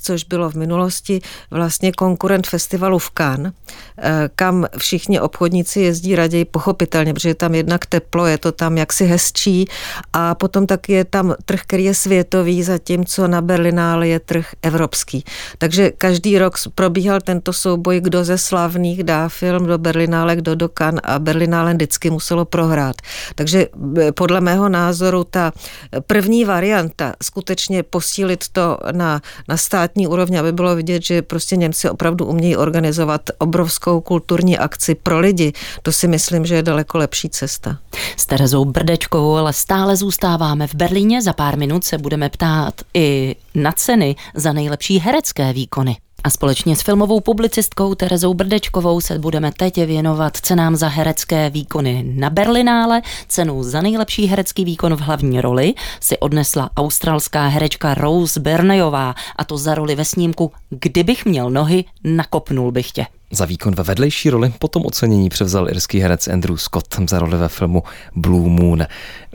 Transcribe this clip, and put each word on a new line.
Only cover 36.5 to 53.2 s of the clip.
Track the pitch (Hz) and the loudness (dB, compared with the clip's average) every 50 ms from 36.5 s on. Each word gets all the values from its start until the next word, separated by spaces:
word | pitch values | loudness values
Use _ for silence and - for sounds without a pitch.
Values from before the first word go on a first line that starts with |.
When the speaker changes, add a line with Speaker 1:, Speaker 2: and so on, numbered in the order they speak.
| 175 | 0
Speaker 1:
je | 165 160 | 2 2
daleko | 165 151 151 156 - - 165 | 2 0 0 -2 -2 -2 -2
lepší | 151 139 - - - 160 | -2 0 -2 -4 -6 -6
cesta. | - - 135 135 - - - 104 139 - - - - - - - - | -6 -6 -6 -6 -6 -6 -6 -6 -8 -8 -10 -12 -10 -10 -8 -8 -6
Speaker 2:
S | - - | -6 -2
Terezou | - 143 131 139 127 135 139 139 | 0 2 2 4 4 4 4 2
Brdečkovou | 139 127 165 156 160 170 165 - - - 160 147 151 156 | 2 2 0 2 2 0 0 0 0 0 2 2 4 4
ale | 156 156 156 139 | 2 2 0 0
stále | - - - 190 190 190 196 196 | -2 -2 -2 0 0 2 2 2
zůstáváme | 185 196 202 180 - - 185 170 160 165 151 147 147 151 | 2 0 -2 -2 0 0 0 2 2 0 0 0 0 -2
v | 143 - | -4 -2
Berlíně. | 147 175 175 185 202 202 214 233 254 226 | 0 0 2 2 2 4 4 2 2 2
Za | 190 156 | 0 0
pár | - 147 143 143 147 | 0 0 0 0 0
minut | 147 139 156 180 - | 0 0 0 -2 -2
se | - - 151 | -2 -4 -4
budeme | 143 147 151 151 147 143 | -4 -4 -2 -2 -2 -4
ptát | - - 170 160 156 156 147 - - - - - - | -2 -2 0 0 2 2 0 -2 -4 -8 -14 -4 0
i | - 160 143 139 135 131 131 - - - - - | 2 2 2 2 2 0 -2 -4 -8 -12 -6 -4
na | 151 143 151 165 | 0 0 0 0
ceny | - - - 240 226 165 139 143 - - - - | 0 0 2 2 4 4 2 0 -4 -8 -12 -8
za | 156 143 160 147 | -2 -2 0 0
nejlepší | 151 147 147 147 - - - 190 185 | 0 -2 -2 -4 -6 -2 0 0 2
herecké | 160 220 269 311 - - - - 139 135 123 | 2 2 0 0 0 -2 -2 -2 -2 0 0
výkony. | 135 127 - - 135 131 127 117 - - _ - - - | -2 -4 -4 -2 -2 0 0 -2 -2 -8 _ -16 -4 -2
A | 135 | -2
společně | - - - 139 131 - - 170 156 | 0 2 2 0 0 2 2 0 0
s | - - | 0 2
filmovou | - 202 202 208 202 220 214 | 2 2 2 4 4 2 2
publicistkou | 196 - - 208 226 220 - 226 208 - - - 196 196 196 | 2 2 2 2 2 0 0 0 -2 -2 -2 -2 0 0 0
Terezou | - 185 180 180 170 180 180 185 | 0 0 0 0 2 2 2 2
Brdečkovou | 175 190 190 208 214 - - - 185 170 175 170 175 | 0 0 0 0 0 0 0 -2 0 2 2 2 2
se | 170 - 165 156 | 0 -2 -4 -2
budeme | 151 160 156 151 156 - 180 | -2 -2 0 0 0 -2 -2
teď | - 185 185 180 | 0 -2 0 0
věnovat | 180 170 156 160 156 156 160 156 156 156 151 - | 0 0 0 0 0 2 2 2 2 0 -2 -2
cenám | - - - 185 175 165 165 165 | -4 -2 0 2 4 4 4 2
za | 151 160 156 | 2 2 0
herecké | 139 160 156 160 156 - - - 170 156 151 147 | 0 0 0 0 0 -2 -2 -2 0 0 0 0
výkony | 143 151 143 - - 156 139 127 123 127 123 131 127 | -2 -4 -6 -4 -4 -2 -2 0 -2 -2 -4 -4 -4
na | 131 139 151 | -2 -2 0
Berlinále. | 160 196 208 220 240 240 240 240 240 233 226 233 233 233 233 - - - | 0 2 2 2 2 2 4 4 4 4 4 2 2 0 0 -4 -10 -14